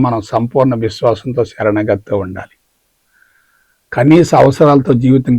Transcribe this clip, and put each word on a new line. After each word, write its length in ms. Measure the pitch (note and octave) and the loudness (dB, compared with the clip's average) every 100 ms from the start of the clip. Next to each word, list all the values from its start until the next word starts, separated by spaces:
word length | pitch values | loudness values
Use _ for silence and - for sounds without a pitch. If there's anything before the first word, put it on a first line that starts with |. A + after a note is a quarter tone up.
| B2+ | 0
మనం 140 | A2+ G2+ | -2 -4
సంపూర్ణ 420 | A#2 A#2+ C#3 C3 A#2 A2+ | -4 -2 0 0 0 -6
విశ్వాసంతో 560 | - A#2+ G#2+ C3 A#2+ A2 | -2 -2 -2 -6 -6 -6
శరణగత్తో 640 | - G#2+ G#2 G#2+ G2+ - G#2 F#2 | -4 -2 -2 -2 -4 -4 -6 -6
ఉండాలి. 300 | F#2 F#2 _ _ _ _ _ _ _ _ _ _ _ _ _ - | -12 -16 _ _ _ _ _ _ _ _ _ _ _ _ _ -10
కనీస 380 | - C3+ E3 D#3+ C#3+ | -2 4 4 4 4
అవసరాలతో 580 | C3+ C3+ D3+ C#3+ C3 A#2+ | 2 2 2 2 0 0
జీవితం 300 | B2+ C3 B2+ | 2 2 2